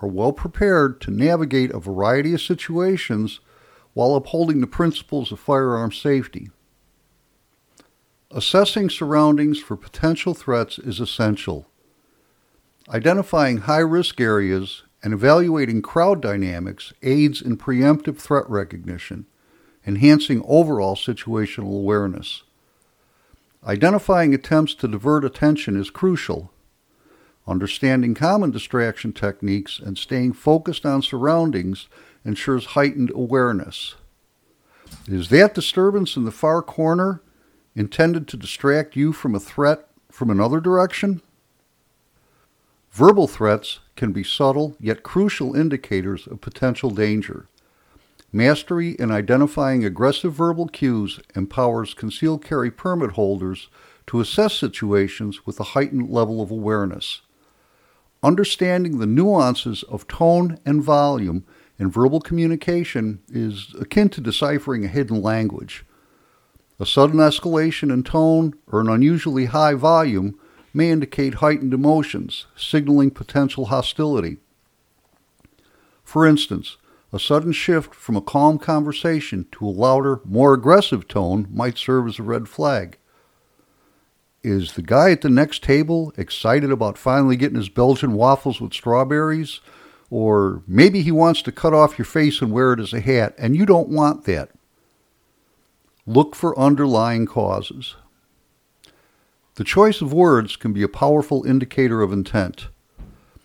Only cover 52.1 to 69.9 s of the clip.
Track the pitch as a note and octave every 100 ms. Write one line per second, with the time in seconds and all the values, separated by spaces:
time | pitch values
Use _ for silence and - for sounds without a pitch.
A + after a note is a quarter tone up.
52.1 | - D#3+ D#3 - D3 B2 - F#3 F3+ B2
53.1 | F#2 G2+ G2 F#2 F#2+ - _ _ _ -
54.1 | A#2+ A2 - G#3+ - B2 - G#2 G2+ G2
55.1 | - G#2+ G2 - - G#2 C#3 C#3+ C3+ A2+
56.1 | A#2 A2 A2 G2+ A2+ G#2 G#2+ G2 F2 -
57.1 | - _ _ _ _ _ _ _ _ _
58.1 | _ - F3 G3+ - F3+ F3+ F3 C3+ G#2+
59.1 | B2 G3 F#3+ B2+ A#2+ B2 G#2 - G#2 -
60.1 | - E3+ F3 F3 E3 - D3+ C#3+ D3 C#3+
61.1 | C3+ F#2+ F2 - _ _ - F#2+ G2+ C3
62.1 | D#3 - E3+ E3 D#3+ - F3 E3 B2 A2
63.1 | G2+ - B2 A2+ G2+ G2 - G2 G#3 G3+
64.1 | - A#2+ - C#3+ D3 C#3+ A#2+ G2 C3 A#2+
65.1 | A2 G2+ A2 A2 - - - - _ _
66.1 | _ _ _ _ _ _ - - - C#3+
67.1 | D#3 D3+ - F3 D#3+ D#3+ - D3 B2+ B2+
68.1 | D#3+ D#3+ D#3+ D#3+ D3 _ G#2+ A2 A2+ C#3+
69.1 | E3 E3 C3 A#2+ D3+ D3+ C#3 D3+